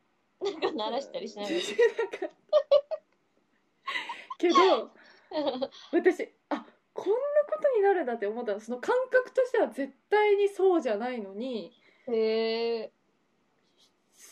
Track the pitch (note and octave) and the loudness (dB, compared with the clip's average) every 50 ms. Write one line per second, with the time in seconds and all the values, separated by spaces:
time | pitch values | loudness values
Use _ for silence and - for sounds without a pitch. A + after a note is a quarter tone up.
0 | _ _ _ _ _ _ _ _ F4+ G4 - D#4 F#4 F#4 D#4 A#3 G#3 A3 A#3 C4+ | _ _ _ _ _ _ _ _ -6 -6 -4 -2 -4 -4 -4 -4 -6 -4 -4 -6
1 | C#4 - - - - A3+ G#3 G#3 G#3 G#3 E4 F4 F#4+ G#4 - - A#4+ A4 - - | -8 -8 -10 -10 -10 -10 -10 -10 -8 -4 -4 -4 -4 -4 2 2 2 2 2 -2
2 | A4+ F#4+ - - - - - _ _ _ - D5+ C#5+ _ C#5 C#5+ - _ D#5 D5+ | -6 -6 -6 -10 -10 -10 -10 _ _ _ 0 0 4 _ 4 4 4 _ -10 -10
3 | _ _ _ _ _ _ _ _ _ _ _ _ _ _ _ _ _ - - - | _ _ _ _ _ _ _ _ _ _ _ _ _ _ _ _ _ -10 -8 -8
4 | - - - - - - - _ - F4 E4+ F#4+ F#4+ F#4+ D#4 A#3 - - _ _ | -8 -10 -14 -16 -14 -18 -8 _ 0 4 6 6 6 6 4 2 0 -8 _ _
5 | - - - _ _ _ F#4+ D#4 C#4+ C#4+ B3+ B3+ C4 C4+ - - - - - E4+ | -20 -20 -20 _ _ _ -6 -4 -4 -2 -2 -4 -6 -8 -8 -18 -14 -2 -2 2
6 | F4 F4+ E4+ - - - _ _ _ _ D4 - - - _ _ _ _ _ - | 2 2 2 2 -8 -10 _ _ _ _ -8 -8 -8 -16 _ _ _ _ _ -8
7 | - F4 G#4 B4+ C#5 C#5+ D5 D5+ D5 D5 D5+ D5+ D5+ C#5+ C5 G#4+ G4 G4+ G4 F4+ | -2 -2 -2 0 -2 0 2 0 0 0 -4 0 0 2 4 4 4 4 4 2
8 | D4+ B3 A#3+ A3+ G3+ G3+ A3 A#3+ B3 A3 G3+ G#3 A3 - B3 B3 - - A#4+ B4+ | 0 -2 -4 -4 -4 -4 -4 -4 -4 -4 -4 -4 -4 -8 -8 -6 -2 0 0 0
9 | C5 - - B4+ B4 - _ - B4+ B4 - A4+ D#4+ A#3 - - C#4 C4+ - _ | 0 2 2 2 2 2 _ 0 0 2 2 0 0 0 -2 -8 -8 -8 -10 _
10 | _ _ G4+ G#4+ G#4 G#4 G4+ G4+ G4+ G4 G4+ - F#4 F#4+ F4+ E4 A#3+ B3+ G#3+ G3+ | _ _ 2 4 6 4 4 4 4 0 2 2 2 4 4 4 2 0 -2 -2
11 | A#3 B3+ B3+ A#3+ G3+ F#3+ G3 G3+ A#3+ C4+ B3 G#3 F3 - _ _ _ _ _ _ | -2 -4 -6 -6 -8 -10 -10 -8 -8 -6 -6 -8 -8 -10 _ _ _ _ _ _
12 | _ - A#3 A3+ A3 A3 A3 A3+ A3+ A3+ A3+ A3+ A#3 A#3 A#3 A3+ G#3+ - _ _ | _ -2 -2 0 0 0 0 0 0 0 -2 -2 -2 -2 -4 -4 -6 -10 _ _
13 | _ _ _ _ _ _ _ _ _ _ _ _ _ _ _ _ _ _ _ _ | _ _ _ _ _ _ _ _ _ _ _ _ _ _ _ _ _ _ _ _
14 | _ _ _ _ - - | _ _ _ _ -20 -20